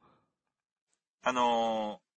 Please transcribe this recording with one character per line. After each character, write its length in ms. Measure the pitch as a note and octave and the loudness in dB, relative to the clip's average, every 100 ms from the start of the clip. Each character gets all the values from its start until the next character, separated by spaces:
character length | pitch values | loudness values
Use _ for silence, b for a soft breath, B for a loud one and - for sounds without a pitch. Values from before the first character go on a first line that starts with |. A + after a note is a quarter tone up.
| _ _ _ _ _ _ _ _ _ _ _ _ | _ _ _ _ _ _ _ _ _ _ _ _
あ 80 | B2+ | -4
の 680 | B2+ A#2+ A#2 A2+ A2 G#2+ G2+ _ | 0 2 2 0 -2 -4 -8 _